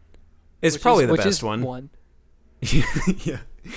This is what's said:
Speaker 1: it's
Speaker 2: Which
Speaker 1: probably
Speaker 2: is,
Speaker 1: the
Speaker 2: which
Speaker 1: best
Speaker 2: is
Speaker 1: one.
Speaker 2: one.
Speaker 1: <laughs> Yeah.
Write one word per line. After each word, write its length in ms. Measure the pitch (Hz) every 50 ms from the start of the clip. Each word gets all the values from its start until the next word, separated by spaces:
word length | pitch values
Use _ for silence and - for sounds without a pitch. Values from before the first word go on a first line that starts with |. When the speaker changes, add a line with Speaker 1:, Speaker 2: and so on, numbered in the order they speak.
| _ _ - - - - _ - _ _ _ _
Speaker 1:
it's 140 | - 165 143
Speaker 2:
Which 60 | 147 -
Speaker 1:
probably 220 | 240 240 190 139
Speaker 2:
is, 20 | 120
Speaker 1:
the 40 | 165
Speaker 2:
which 60 | 160
Speaker 1:
best 100 | 196 196
Speaker 2:
is 140 | 196 160 -
Speaker 1:
one. 180 | 110 107 113 123
Speaker 2:
one. 260 | 127 127 127 131 143 - - - _ _ _ _ _ _ _ _ _ _ _
Speaker 1:
<laughs> 0 |
Yeah. 760 | - - - - - - - 147 - - 190 - - 170 - - - - - - - - -